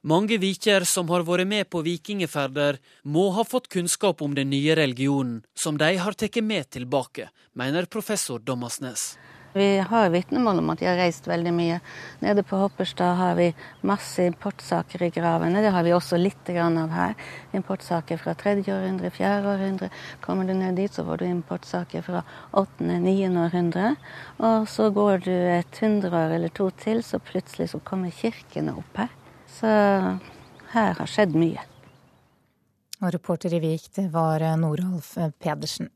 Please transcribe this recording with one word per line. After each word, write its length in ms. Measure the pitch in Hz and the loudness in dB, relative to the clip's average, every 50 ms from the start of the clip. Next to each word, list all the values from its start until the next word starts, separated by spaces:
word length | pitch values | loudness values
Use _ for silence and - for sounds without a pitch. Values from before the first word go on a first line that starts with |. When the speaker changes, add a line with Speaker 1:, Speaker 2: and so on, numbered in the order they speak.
| - 143 | 2 4
Speaker 1:
Mange 280 | 156 180 214 202 233 208 | 2 4 4 2 0 2
viker 460 | 185 196 185 - - 214 202 196 180 | 0 0 -2 0 2 4 4 4 4
som 220 | - - 190 175 156 | 2 0 0 0 0
har 140 | 175 180 170 | 0 0 2
vært 220 | 165 175 180 185 190 | 2 0 0 2 0
med 200 | 208 208 185 _ | 0 -2 -2 _
på 120 | - 170 | -4 -2
vikingeferder, 960 | 151 165 175 165 _ - 208 196 175 151 - 151 139 131 131 147 143 143 143 135 _ _ _ _ _ | -2 -2 -4 -4 _ -8 -4 -4 -4 -2 -2 -4 -4 -2 0 0 0 0 0 -2 _ _ _ _ _
må 260 | 139 147 165 196 202 180 | 0 2 2 4 4 2
ha 80 | 214 226 | 0 -2
fått 200 | - - 240 - - | 0 -2 -4 -4 -2
kunnskap 540 | - 185 175 170 - - - 196 165 - | -4 -2 0 0 -2 2 2 0 0 0
om 120 | 151 143 143 | -4 -2 0
den 160 | 139 135 139 | 0 0 0
nye 260 | 139 139 143 156 160 160 | 0 2 2 4 4 4
religionen, 640 | 151 135 123 123 135 139 139 139 131 123 117 113 _ _ _ | 2 0 0 0 0 2 2 2 0 -2 -4 -8 _ _ _
som 240 | - - 160 151 143 | -6 -4 -4 0 2
de 180 | 151 160 190 185 | 2 2 2 2
har 160 | 175 214 196 | 0 -2 -2
tatt 240 | - 220 208 - 240 | -4 -6 -2 -2 -2
med 280 | 220 214 214 175 135 _ | -2 0 -2 -2 -4 _
tilbake, 600 | - 131 123 123 139 135 123 - - - 110 - _ _ _ _ _ | -10 -10 -4 -2 -2 -2 -2 -2 -10 -12 -12 -12 _ _ _ _ _
mener 320 | 123 123 135 147 175 180 | -6 -4 -2 0 -2 -2
professor 520 | 170 - 220 196 - 214 190 - - 127 113 | -2 -6 -8 -4 -4 -4 -4 -4 -6 -8 -8
Dommersnes. 800 | 110 131 131 123 123 117 - - 135 127 113 - - - - - - - - - - - - | -6 -6 -4 -4 -4 -6 -8 -8 -8 -8 -6 -8 -8 -8 -10 -16 -20 -20 -20 -20 -20 -6 0
Speaker 2:
Vi 240 | 196 202 202 196 196 | 2 4 4 4 2
har 300 | 190 180 226 233 214 180 | 2 2 4 4 6 6
vitnemål 480 | 165 180 185 - - 254 247 220 190 165 | 4 2 0 0 0 2 2 4 2 2
om 100 | 160 156 | 2 0
at 80 | 160 - | -2 0
de 80 | 170 | 0
har 120 | 180 180 175 | 0 2 2
reist 260 | 185 175 165 - - | 2 2 0 -2 -4
veldig 260 | 170 175 170 170 175 170 | -4 -2 -2 0 0 0
mye. 240 | 170 170 170 170 180 - - - - - - - - | 0 0 0 -2 -4 -6 -12 -18 -16 -16 -16 -10 -4
Nede 240 | - 202 208 202 190 | 0 2 2 2 2
på 140 | - 202 190 | 0 0 0
Hopperstad 560 | 196 196 - - 185 - - - 180 180 175 180 | 0 0 -2 -4 -6 -6 -2 0 0 2 2 2
har 160 | 185 180 170 | 2 2 4
vi 140 | 175 175 170 160 - - - - - | 4 2 2 2 -2 -14 -20 -12 -4
masse 400 | - 185 202 202 - - - - | -2 0 0 -2 -2 -6 -2 0
importsaker 800 | 180 175 170 - - 202 - - - - 185 170 175 - - 175 | 0 0 0 -2 -8 -8 -8 -8 -4 -2 -2 -2 -2 -4 -4 -2
i 80 | 180 170 | -2 -2
gravene. 520 | - 170 170 170 165 165 165 165 180 202 220 | -2 0 0 2 2 2 2 2 2 4 4
Det 80 | 214 190 | 4 4
har 80 | 180 | 4
vi 120 | 170 170 170 | 4 4 4
også 240 | 175 170 - 175 175 | 4 2 2 0 2
litt 240 | 180 196 - - - | 2 0 -2 -4 -10
grann 300 | - 175 175 170 170 165 165 | -4 -2 0 2 2 2 0
av 140 | 160 160 160 | -2 -2 -2
her. 200 | 175 180 185 220 - - - - - - - - | -2 -2 -2 -2 -8 -12 -16 -16 -18 -12 -6 -6
Importsaker 640 | 196 - - 190 - - - 175 170 156 - 170 165 | -6 -4 -4 -6 -8 -4 -4 -4 -4 -2 -4 -8 -6
fra 160 | - 170 165 - | -4 -6 -8 -2
tredje 320 | - 202 208 202 196 196 | 0 0 0 0 0 -2
århundre, 400 | 196 190 190 185 190 180 175 180 | -2 -2 -2 -2 -4 -4 -4 -6
fjerde 380 | - - 185 196 202 202 202 202 | -4 -2 0 0 0 0 0 0
århundre. 400 | 202 190 196 196 190 190 190 185 - - - - - - | -2 0 -2 -2 -2 -4 -6 -8 -8 -12 -16 -16 -16 -12
Kommer 260 | - - 180 190 185 | -6 -2 -2 0 0
du 80 | 185 190 | 0 0
ned 220 | 190 185 185 180 | 0 0 0 0
dit, 160 | 180 196 202 | 0 -2 -2
så 100 | - - | -4 -6
får 220 | 170 175 160 170 180 | -4 -4 -4 -2 -2
du 20 | |
importsaker 760 | 180 180 175 165 - 175 175 - - - 180 175 - - 170 175 | -2 -2 -4 -4 -6 -8 -8 -6 -6 -6 -6 -6 -4 -8 -8 -6
fra 160 | - 180 175 - - - - - - | -4 -6 -6 -6 -8 -18 -20 -16 0
åttende, 480 | - 202 196 - - - 170 170 175 175 | 2 2 2 2 -4 -4 -2 -2 0 2
niende 460 | 175 185 190 196 190 185 180 175 170 170 | 2 2 2 2 2 2 2 2 2 2
århundre. 480 | 175 180 175 170 165 180 196 233 294 - - - - - - - - - | 2 2 0 2 0 2 0 0 0 -2 -6 -18 -18 -16 -18 -18 -4 0
Og 300 | - 226 226 220 220 214 | 2 4 4 4 2 -2
så 240 | - - 220 214 196 | 0 2 2 2 4
går 300 | 208 208 208 196 180 185 | 4 4 4 4 2 2
du 60 | 185 | 0
et 500 | 185 180 180 180 175 175 180 - - - | 0 2 4 4 2 2 0 -4 -4 0
hundre 300 | 220 220 214 208 190 175 | 2 2 2 2 0 2
år 260 | 175 165 160 160 160 170 | 2 2 2 2 0 0
eller 160 | 170 170 - | -2 -2 0
to 160 | - 196 185 - - - | 0 -2 -2 -2 -4 -4
til, 180 | 214 220 233 | -2 -2 -2
så 160 | 233 - - - | -2 -2 -6 -6
plutselig 540 | - - - 190 - - - - 175 170 | -6 -4 -6 -6 -6 -6 -6 -6 -6 -4
så 80 | - 160 | -6 -10
kommer 340 | - - 190 190 185 175 170 | -8 -6 -4 -4 -4 -4 -6
kirkene 640 | - - 226 226 - - - - 151 156 156 139 160 | -2 -4 -4 -4 -4 -20 -10 -6 -4 -4 -4 -6 -8
opp 240 | 165 - - - | -12 -10 -6 -6
her. 120 | 220 240 - - - - - - - - - - | -6 -6 -8 -18 -20 -20 -20 -20 -20 -20 -8 -2
Så 80 | - 220 214 214 208 202 196 190 185 185 190 185 - - - - - - - - - - - | 2 4 4 6 6 6 4 2 2 0 -2 -4 -8 -14 -20 -20 -20 -20 -20 -20 -20 -2 0
her 160 | 233 214 190 175 - | 2 2 2 0 -2
har 80 | - - | -6 -4
skjedd 240 | - - 214 175 147 | 2 2 2 4 4
mye. 300 | 160 165 165 - - - - - - - - _ _ _ _ _ _ _ _ _ _ _ _ _ _ _ _ _ _ _ _ - _ | 4 2 2 0 -4 -12 -16 -20 -20 -20 -20 _ _ _ _ _ _ _ _ _ _ _ _ _ _ _ _ _ _ _ _ -8 _
Speaker 3:
Og 140 | 196 175 175 | -2 -2 -2
reporter 400 | 165 - - 175 160 - 180 170 | -2 -2 -2 -2 -2 0 -2 0
i 80 | 170 156 | 0 0
Vik, 240 | 160 160 160 - - - | 0 -2 -2 -6 -8 -4
det 140 | - 196 180 | -4 -4 0
var, 320 | 151 165 165 160 160 156 160 | 2 2 2 2 2 2 2
eh, 120 | 160 160 160 | 2 2 2
Noralf, 560 | 165 156 151 156 180 185 185 160 - - - | 2 2 0 0 -2 -2 -4 -4 -8 -8 -4
eh, 160 | - 170 156 - _ | -2 -2 -2 -4 _
Pedersen. 480 | - 160 151 147 151 151 - - 165 - _ | -4 -4 -4 -4 -6 -8 -6 -8 -8 -10 _